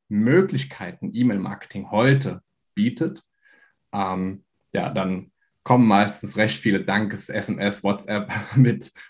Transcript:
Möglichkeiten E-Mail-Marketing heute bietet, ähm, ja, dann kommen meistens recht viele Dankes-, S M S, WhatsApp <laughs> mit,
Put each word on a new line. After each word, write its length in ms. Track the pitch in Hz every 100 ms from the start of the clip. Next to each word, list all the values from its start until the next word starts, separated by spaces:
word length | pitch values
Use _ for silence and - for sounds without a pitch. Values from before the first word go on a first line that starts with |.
| _
Möglichkeiten 1000 | 104 117 170 196 135 - - 90 - 98
E-Mail-Marketing 800 | 113 123 101 92 98 - 98 98
heute 500 | 104 127 135 120 90 _ _ _
bietet, 480 | - 113 - 160 - _ _ _ _ _ _ _
ähm, 500 | 101 95 92 92 98 _ _ _
ja, 180 | 95 90
dann 400 | - 95 92 - _ _ _
kommen 240 | - 123 113
meistens 500 | 101 104 - 101 104
recht 240 | 107 -
viele 240 | 113 98
Dankes-, 440 | 95 101 104 107 -
S 200 | 107 -
M 120 | -
S, 240 | 101 101
WhatsApp 440 | 101 98 - 104 101
<laughs> 280 | - - 135
mit, 360 | 123 107 - - -